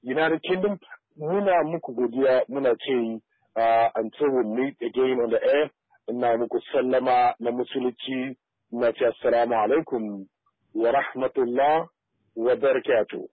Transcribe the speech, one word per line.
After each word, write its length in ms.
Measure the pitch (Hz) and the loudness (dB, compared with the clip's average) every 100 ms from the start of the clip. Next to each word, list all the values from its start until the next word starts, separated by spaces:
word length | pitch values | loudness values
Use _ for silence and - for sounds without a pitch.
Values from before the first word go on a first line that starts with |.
United 400 | 123 135 160 160 | -4 -2 0 0
Kingdom, 360 | - 185 208 196 - - _ - | -2 -2 -2 -4 -12 -20 _ -12
muna 460 | 151 190 196 175 | -4 0 2 2
muku 300 | 156 170 - | 2 -4 -8
godiya, 480 | 120 123 120 135 127 117 | -2 -2 2 2 2 0
muna 260 | 135 135 113 | -2 0 0
ce, 460 | - 127 113 113 _ _ _ - | 0 -2 -2 -6 _ _ _ 0
ah, 340 | 113 113 113 - | 2 4 2 0
until 340 | 113 - 147 | -6 -2 0
we 120 | 131 | 2
meet 320 | 110 113 135 139 | 0 -2 -4 -4
again 380 | 120 123 131 123 | -6 0 0 2
on 60 | 117 | 0
the 100 | 110 | 0
air, 280 | 117 143 151 _ _ _ - | 2 2 0 _ _ _ -10
ina 280 | 120 123 117 | -2 0 0
muku 220 | 120 120 - | 0 -4 -2
sallama 600 | 139 127 131 127 123 120 - | -2 2 0 2 2 2 0
na 120 | 117 | -6
musulunci, 840 | 123 123 135 127 117 - 131 131 127 _ _ _ | -4 -4 -4 -4 -6 -8 -6 -6 -10 _ _ _
ina 180 | 120 120 | -2 -2
ce 120 | - 123 | 2 -2
assalamu 480 | - 127 117 117 117 | 0 0 2 2 0
alaikum 680 | 107 143 160 127 107 101 95 _ _ _ _ 107 | 2 0 0 -6 -6 -10 -14 _ _ _ _ -2
wa 160 | 117 | 0
rahmatullah 960 | 135 135 127 131 135 123 123 143 151 170 _ _ _ _ - | 0 -2 -4 -4 0 0 2 2 2 -2 _ _ _ _ -2
wa 200 | 117 120 | 0 2
barakatuh. 720 | 135 131 - 120 104 - - | 2 2 2 0 0 -6 -12